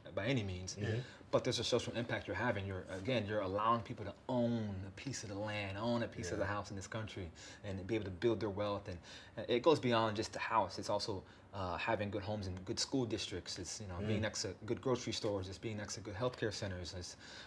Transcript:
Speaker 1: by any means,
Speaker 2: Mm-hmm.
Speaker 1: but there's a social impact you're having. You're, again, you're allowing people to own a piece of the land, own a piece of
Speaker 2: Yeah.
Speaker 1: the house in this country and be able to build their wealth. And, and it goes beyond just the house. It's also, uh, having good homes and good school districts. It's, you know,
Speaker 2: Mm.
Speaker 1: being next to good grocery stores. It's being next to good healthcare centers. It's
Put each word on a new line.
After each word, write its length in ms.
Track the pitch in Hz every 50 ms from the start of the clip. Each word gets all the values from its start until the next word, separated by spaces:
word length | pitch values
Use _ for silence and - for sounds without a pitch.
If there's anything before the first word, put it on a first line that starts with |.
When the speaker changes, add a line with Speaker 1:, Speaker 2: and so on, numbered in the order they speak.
| - - -
Speaker 1:
by 120 | 101 98
any 160 | 117 139 123
means, 320 | 104 98 92 90 92 92 - 101
Speaker 2:
Mm-hmm. 180 | 104 104 107 123 131 - - - - -
Speaker 1:
but 140 | - 120 -
there's 160 | 131 117 120
a 40 | 110
social 280 | - 127 117 - 123 110
impact 320 | 113 117 - 110 104 -
you're 80 | - 101
having. 300 | 98 113 123 107 101 95
You're, 180 | 98 95 95 - - 92 92
again, 260 | 95 117 131 113 101 98
you're 120 | 107 107
allowing 380 | 98 92 95 104 107 117 120 117
people 220 | 101 - 120 - 104
to 80 | 92 - - - -
own 460 | 127 123 120 117 117 117 107 104 98 95 95
a 40 | 98 - -
piece 220 | - 135 - -
of 60 | - 98
the 100 | 101 98
land, 400 | 107 107 104 104 101 95 95 98
own 240 | 113 120 120 120
a 60 | 113 101
piece 240 | - - 113 -
of 60 | 110 104
Speaker 2:
Yeah. 80 | 98
Speaker 1:
the 40 | 98
house 180 | 104 104 98 -
in 60 | 104
this 120 | 98 92 -
country 420 | - 113 107 - - 101 92 82 - - - - - - -
and 220 | 101 95 95 92
be 80 | 95 113
able 100 | 110 101
to 40 | 98
build 300 | 90 85 - 117 113 101
their 100 | 113 104
wealth. 380 | 92 98 104 104 101 98 - -
And, 100 | 90 85 - - - - - - -
and 100 | 117 - -
it 140 | 117 120
goes 160 | - 165 151 127
beyond 380 | - 123 117 113 113 110 104
just 160 | 107 107 -
the 80 | - -
house. 400 | - - 113 113 98 92 - -
It's 100 | 98 -
also, 320 | 104 104 - - 104 92 - - - - - - -
uh, 220 | 101 95 90 85
having 340 | 82 - - 113 98 104 101
good 120 | 98 104
homes 240 | 95 107 107 104 95
and 160 | 92 90 92 92
good 160 | - 117 -
school 240 | - - - 135 123
districts. 540 | 110 110 98 - - 101 90 - - - 101
It's, 200 | 90 - - -
you 60 | 107
know, 80 | 92 90 90
Speaker 2:
Mm. 60 | 101 107
Speaker 1:
being 140 | 110 107
next 180 | 110 104 - -
to 60 | - 101 90 - -
good 140 | 104 120 95
grocery 320 | - 131 127 120 - 117
stores. 360 | 104 - - 107 101 98 92 95
It's 80 | 95 -
being 180 | - 117 107
next 180 | 104 104 101 -
to 60 | 113
good 140 | 95 110 95
healthcare 380 | 95 123 127 - - 120 110
centers. 420 | 101 - 113 98 92 90 87 85 - 90
It's 180 | 87 - - - - - - - -